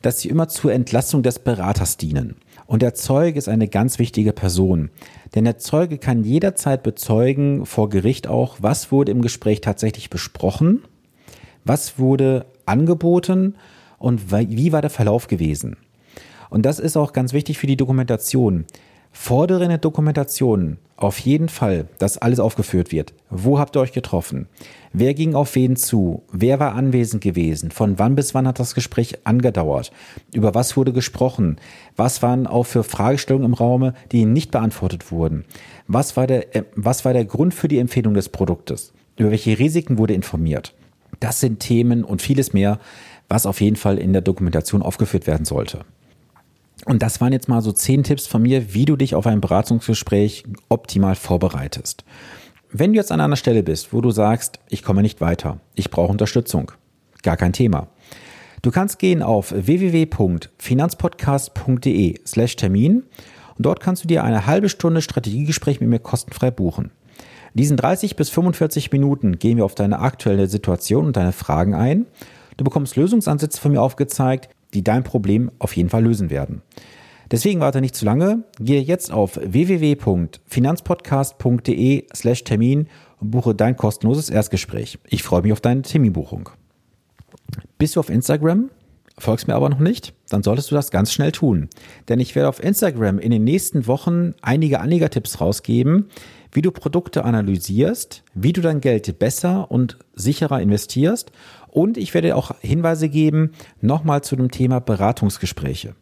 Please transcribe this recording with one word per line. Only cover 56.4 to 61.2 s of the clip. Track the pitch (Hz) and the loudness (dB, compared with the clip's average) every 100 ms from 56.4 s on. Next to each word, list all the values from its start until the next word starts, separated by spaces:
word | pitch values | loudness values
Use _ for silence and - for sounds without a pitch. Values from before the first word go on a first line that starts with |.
| - 135 - - _ _ _ _ | 0 -4 -4 -14 _ _ _ _
gar | - 82 | -2 0
kein | 90 | 0
Thema. | 87 120 78 - _ - - - - - - | 2 2 2 -4 _ -20 -20 -20 -20 -20 -4
Du | 123 | 0
kannst | 180 202 - | 0 -2 0
gehen | 185 170 | 0 2
auf | - 107 92 95 | 2 0 0 -2
w | 92 175 | 0 2
w | 185 | 2
w | 165 | 2
punkt | 160 - 95 87 - _ | 0 0 0 0 -6 _
finanzpodcast | - 127 165 - 175 - | -2 0 0 -2 -6 -2